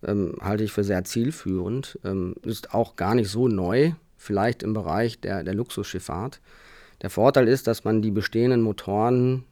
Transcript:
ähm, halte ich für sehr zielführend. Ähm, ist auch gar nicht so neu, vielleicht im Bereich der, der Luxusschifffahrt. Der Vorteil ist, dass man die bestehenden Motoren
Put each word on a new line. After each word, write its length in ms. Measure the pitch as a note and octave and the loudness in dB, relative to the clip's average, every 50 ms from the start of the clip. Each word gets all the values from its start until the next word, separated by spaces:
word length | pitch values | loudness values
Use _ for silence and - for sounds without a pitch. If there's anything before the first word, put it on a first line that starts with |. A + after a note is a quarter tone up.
| - | -2
ähm, 320 | - G#2 G2+ G2 E2+ - - | -2 0 0 0 -2 -4 -4
halte 220 | - F#2 G2+ G#2+ A2 | -4 -2 0 0 0
ich 100 | G#2 - | -2 0
für 100 | - G2+ | -2 0
sehr 220 | G2 G2+ F2+ F#2 | 0 0 -2 -2
zielführend. 920 | - - A#2 A#2 C3 D#3 - - - F#2+ F#2 F2+ F#2 A2+ C3 C3+ - - - _ | -2 -2 0 0 0 -2 -4 -4 -4 -2 -2 -2 -2 -4 -4 -6 -8 -12 -10 _
Ähm, 320 | F#2+ G2 F#2+ F2+ F2+ - - - | -4 -2 -2 -2 -4 -6 -8 -6
ist 300 | - A2+ - - - - | -8 -8 -8 -8 -4 -2
auch 240 | G#2 A#2 - - - | -2 -2 -2 -2 -4
gar 180 | - F#2 A2 | -2 2 2
nicht 140 | B2 A2+ G2 | 2 2 2
so 180 | G2 A2 B2+ B2+ | 0 0 2 2
neu, 460 | A2 G2 F#2 F2 F#2+ B2 C#3+ E3 E3+ - _ _ _ _ | 2 2 0 0 2 4 4 2 2 -2 _ _ _ _
vielleicht 440 | - - G#2+ G2 G2 A#2 A#2+ - | -8 -4 0 0 2 0 0 -2
im 120 | - G#2+ G#2+ | -4 -4 -4
Bereich 480 | G#2+ F#2+ E2 D#2 G2 A#2 A#2 A2 - | -4 -2 -2 -2 0 0 -2 -2 -6
der, 220 | - - G2 G2 E2+ | -8 -6 -6 -4 -4
der 100 | F2+ F#2+ | -4 -4
Luxusschifffahrt. 880 | G2+ B2 - - - G2+ - - F#2 - - D2+ E2+ G#2 C3 - - _ _ - - - - - - - - - _ | -4 -4 -4 -6 -8 -8 -6 -8 -10 -8 -6 -6 -6 -6 -8 -10 -14 _ _ -20 -20 -20 -20 -20 -20 -20 -20 -20 _
Der 80 | - G2 | -12 -8
Vorteil 380 | - - G#2+ C3 C#3 C#3 B2+ A2 | 0 4 4 6 8 8 6 6
ist, 200 | B2 C3+ - - | 4 2 2 -2
dass 180 | A2+ - - | -2 -2 0
man 160 | A2 A2 A2 | 0 0 2
die 100 | G#2+ A2 | 2 2
bestehenden 500 | G2+ G#2+ G2+ - - A2+ A#2+ B2 B2+ A#2+ | 0 0 -2 -2 0 0 2 4 4 4
Motoren 840 | A2+ A2 G2+ - - - G2 G#2 A2 A#2+ B2+ B2+ B2 B2+ B2+ C3 B2+ _ | 2 2 0 -4 -4 -2 0 0 2 2 4 4 4 2 0 -2 -4 _